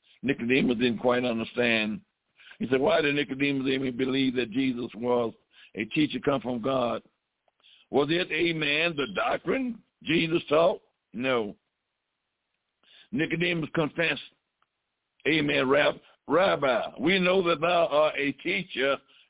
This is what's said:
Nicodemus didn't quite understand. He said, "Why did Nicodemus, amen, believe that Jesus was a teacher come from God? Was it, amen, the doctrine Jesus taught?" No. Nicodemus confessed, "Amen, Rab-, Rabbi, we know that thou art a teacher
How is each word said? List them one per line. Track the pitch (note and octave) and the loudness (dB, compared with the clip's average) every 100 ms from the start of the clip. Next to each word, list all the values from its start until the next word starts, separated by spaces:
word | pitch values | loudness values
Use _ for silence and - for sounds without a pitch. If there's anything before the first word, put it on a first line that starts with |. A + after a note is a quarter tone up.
| _ _ | _ _
Nicodemus | B2 C3+ A#2+ C3+ C3 A2+ | -4 -4 0 2 2 2
didn't | B2 G#2+ | 0 0
quite | B2 B2 | 0 0
understand. | B2 A2+ A2+ A#2+ A#2+ A2+ G#2+ G#2 - _ _ _ - - | 0 -4 -4 -2 0 2 0 -6 -12 _ _ _ -20 -10
He | A2+ | -2
said, | C3 | 2
"Why | C#3+ E3 | 4 2
did | D3+ | 2
Nicodemus, | C#3+ C#3+ C3+ C#3+ C#3 C3 | 0 -2 -2 -2 0 -2
amen, | C3+ C3 B2 | -2 -4 -2
believe | C3 C3 C3 B2 | -2 0 0 0
that | A#2 | -2
Jesus | A2+ C3+ A#2+ A#2 | -2 -2 -2 -8
was | G#2+ A#2+ B2 A#2 - _ _ - - | -6 -2 0 -2 -6 _ _ -16 -8
a | A2 | -4
teacher | D#3 D3 B2+ | 0 0 0
come | - C3+ | -2 -2
from | A#2+ B2 | -2 -4
God? | A#2 C3+ A#2 A2 - _ _ _ _ _ _ - _ | -2 -2 -2 -4 -10 _ _ _ _ _ _ -20 _
Was | B2+ C#3+ | 0 2
it, | E3+ F3+ | 0 -2
amen, | D#3 E3+ D#3+ D3 D3 E3+ D3 | 0 0 0 0 0 0 -2
the | B2 | -4
doctrine | - A#2 - E3 C4 B3+ A#3 _ _ | -2 -2 -2 -2 -2 -4 -8 _ _
Jesus | A2 E3 E3 E3 - | -2 0 0 -2 2
taught?" | D3 E3 - _ _ _ | 4 4 2 _ _ _
No. | G#2+ C3 B2 G#2 - _ _ _ _ _ _ _ _ _ _ _ _ _ - - | -6 -2 0 -2 -8 _ _ _ _ _ _ _ _ _ _ _ _ _ -20 -8
Nicodemus | B2 D#3 E3 F3 E3+ D3 | -4 -2 0 0 -2 -2
confessed, | - D3+ - E3 C#3+ - _ _ _ _ _ _ _ _ _ C3 | -2 -2 0 -2 -4 -10 _ _ _ _ _ _ _ _ _ 0
"Amen, | D#3 D3 C#3+ C3 | 2 2 0 4
Rab-, | C#3+ D3 - - _ - | 4 4 0 -12 _ 0
Rabbi, | D3+ F#3 E3 C#3 A2+ D#2+ - | 2 4 2 2 0 -2 -2
we | C#3+ F#3+ | 2 2
know | F3+ F#3+ | 4 2
that | E3+ D#3 | 2 0
thou | E3+ F3 D#3+ | 2 2 2
art | D3 D#3 C3+ | 2 2 2
a | C#3+ | -4
teacher | C3+ E3+ G3 F3+ - C3+ C#3 - _ | -4 -4 -4 -6 -2 0 -2 -6 _